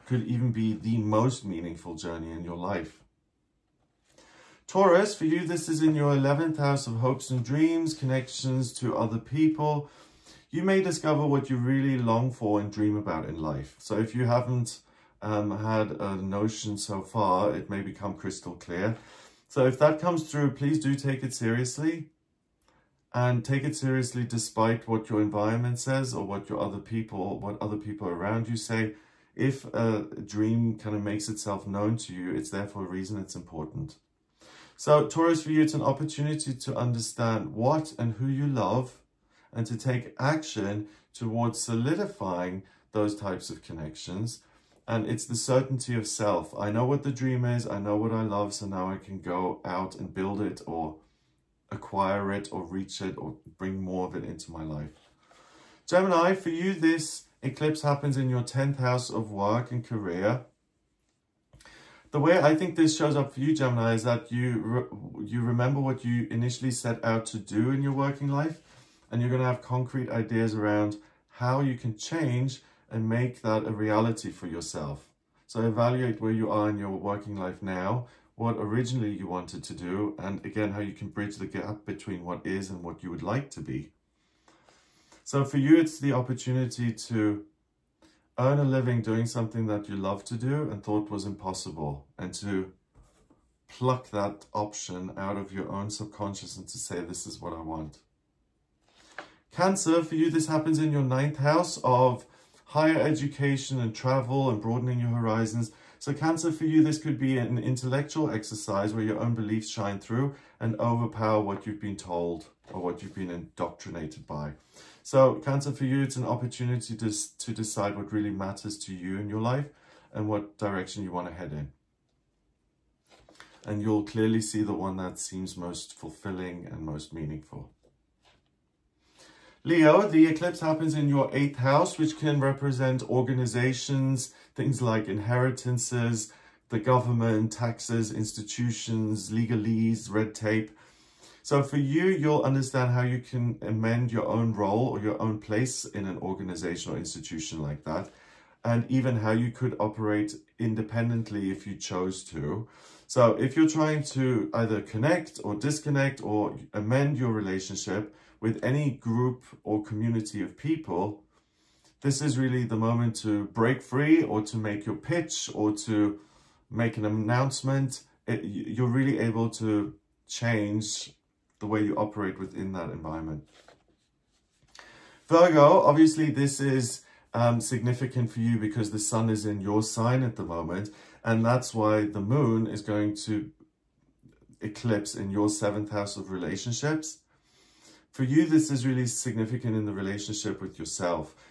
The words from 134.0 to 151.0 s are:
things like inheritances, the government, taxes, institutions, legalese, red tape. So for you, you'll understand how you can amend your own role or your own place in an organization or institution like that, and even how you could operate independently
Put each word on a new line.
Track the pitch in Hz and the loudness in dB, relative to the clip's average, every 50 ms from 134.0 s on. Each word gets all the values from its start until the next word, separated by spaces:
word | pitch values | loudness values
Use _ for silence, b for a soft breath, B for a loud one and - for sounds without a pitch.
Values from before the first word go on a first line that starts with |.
| 135 135 135 127 - B B B B B B | 2 2 2 0 -2 B B B B B B
things | - - 139 131 110 127 | -2 0 0 0 2 2
like | 117 110 110 107 | 2 2 2 0
inheritances, | - 98 104 104 113 123 123 127 131 127 123 - 123 127 123 - - 127 120 117 117 117 110 110 B B B B B B B B _ | -2 -4 -4 -2 0 2 2 2 2 0 -2 -2 -2 -2 -2 -2 -2 -2 0 0 0 0 -2 -4 B B B B B B B B _
the | - 110 | -4 0
government, | - 135 127 123 107 120 123 117 113 117 110 107 110 110 - | 2 4 4 4 4 4 2 2 4 4 4 4 2 0 0
taxes, | - 120 117 113 - - - 120 113 110 104 107 | -2 -2 -2 -2 -4 -4 -2 -2 0 0 -2 -2
institutions, | 107 110 107 - - 104 104 - - 120 120 117 - - - 113 110 110 107 107 104 92 95 | -4 -4 -4 -6 -8 -10 -8 -4 -2 -2 -2 -2 -2 -4 -4 -2 -2 0 0 -2 -4 -4 -2
legalese, | 107 113 117 110 120 107 104 113 113 110 113 113 113 110 - 95 | -2 0 0 2 0 0 2 2 2 4 4 2 2 0 -2 -2
red | 98 107 110 107 - | 0 0 0 0 -2
tape. | - 107 107 107 110 107 - B B B B B B B B B B B B B B B | -4 0 0 2 0 0 -2 B B B B B B B B B B B B B B B
So | - 143 139 135 | 0 2 2 2
for | 135 - | 2 0
you, | 147 143 135 143 165 175 | 0 2 2 2 4 4
you'll | 190 190 160 143 151 151 143 - | 4 4 4 4 4 4 4 4
understand | 131 135 135 131 123 - 131 123 123 123 | 4 2 2 2 0 0 2 2 4 4
how | 123 123 | 4 2
you | 123 123 127 | 2 0 -2
can | 127 - - 123 120 120 110 - - | -4 -4 -4 -2 0 -2 -2 -4 -4
amend | 98 110 110 107 113 117 120 123 120 | -2 -2 0 2 2 2 2 0 0
your | 110 113 - | 0 0 0
own | - 95 113 117 113 107 | 0 2 2 2 2 2
role | 98 104 98 101 113 127 131 | 2 2 2 2 2 2 2
or | - 101 | 0 -2
your | 101 107 - - - | -2 -2 -2 0 0
own | 110 107 104 | -2 -2 -4
place | - - 107 107 127 123 - - - | -4 -2 0 0 0 0 -2 -6 -8
in | - - 104 98 | -8 -8 -6 -6
an | 95 90 80 | -6 -6 -6
organization | 80 92 92 - 95 92 90 80 87 87 85 - - 80 76 | -4 -6 -6 -4 -6 -6 -6 -6 -6 -6 -6 -6 -6 -6 -6
or | |
institution | 76 80 - - - - - 82 80 78 - 82 80 76 | -6 -6 -8 -10 -10 -10 -10 -8 -8 -8 -8 -8 -6 -6
like | 73 73 71 - | -6 -6 -8 -6
that, | 78 80 80 - B B B B B B B B B B B - | -6 -6 -6 -6 B B B B B B B B B B B -2
and | 117 117 117 117 - | 0 2 2 2 2
even | 131 131 120 131 120 | 0 0 2 2 0
how | 110 107 110 | 0 2 2
you | 110 113 120 120 120 | 2 2 0 0 -2
could | - 127 123 - - | -2 -4 -2 -2 -2
operate | 104 107 107 - 110 107 104 107 104 104 - - - _ _ - | -2 -2 -2 -2 -2 0 2 0 0 -2 -4 -10 -18 _ _ -4
independently | 113 113 110 113 107 107 113 117 | -2 -2 0 -2 -4 -2 -2 0